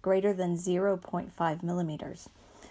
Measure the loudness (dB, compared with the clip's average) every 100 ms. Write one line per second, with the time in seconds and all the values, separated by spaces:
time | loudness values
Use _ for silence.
0 | 2 4 4 2 0 0 0 2 2 0
1 | -2 -6 -6 -2 -2 0 -2 -2 -2 -4
2 | -8 -12 -18 -20 -20 -20 -20